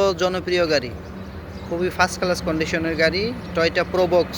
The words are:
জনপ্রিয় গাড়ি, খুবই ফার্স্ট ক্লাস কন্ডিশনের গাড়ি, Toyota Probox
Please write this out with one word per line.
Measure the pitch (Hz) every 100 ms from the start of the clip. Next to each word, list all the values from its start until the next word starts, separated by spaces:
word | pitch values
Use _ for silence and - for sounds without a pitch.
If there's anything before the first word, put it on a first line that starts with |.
| 196 175
জনপ্রিয় | 185 185 180 180 170
গাড়ি, | 147 123 101 - - - - - - -
খুবই | 170 180 -
ফার্স্ট | 185 -
ক্লাস | 180 175 180
কন্ডিশনের | 160 160 170 165 156
গাড়ি, | 160 175 220 247 -
Toyota | 170 165 180 170
Probox | 180 180 175 160